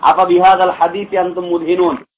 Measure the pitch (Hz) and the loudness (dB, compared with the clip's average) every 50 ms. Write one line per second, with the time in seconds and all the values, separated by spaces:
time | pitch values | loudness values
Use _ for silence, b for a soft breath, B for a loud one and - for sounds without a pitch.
0 | - 143 156 175 185 180 175 180 180 185 190 185 185 180 - - 165 175 175 202 | 2 2 2 2 2 2 2 4 4 4 4 4 2 -2 0 0 -2 -2 -2 -6
1 | 202 196 - 185 185 180 175 180 180 175 175 170 165 160 175 180 180 170 147 120 | -10 -4 -4 -2 -2 -2 -4 -8 -6 -4 -4 -4 -2 -2 -2 0 0 -2 -2 -4
2 | - _ _ | -12 _ _